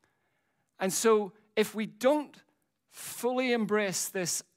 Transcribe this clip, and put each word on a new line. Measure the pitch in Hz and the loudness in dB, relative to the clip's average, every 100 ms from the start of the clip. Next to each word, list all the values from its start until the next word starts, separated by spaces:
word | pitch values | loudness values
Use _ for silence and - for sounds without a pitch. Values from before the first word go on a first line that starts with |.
| _ _ _ _ _ _ _ - | _ _ _ _ _ _ _ -4
And | 190 | -2
so | - 226 214 202 - _ | 2 4 4 2 -8 _
if | - 208 208 | -2 -2 -2
we | 214 | -8
don't | - 254 302 262 - _ _ _ _ _ | 0 2 2 -2 -14 _ _ _ _ _
fully | - - - 240 254 262 | -18 -14 -4 -2 0 0
embrace | 240 202 214 202 175 - | 0 2 0 0 -2 -4
this, | 196 170 - - | -4 -4 -4 -8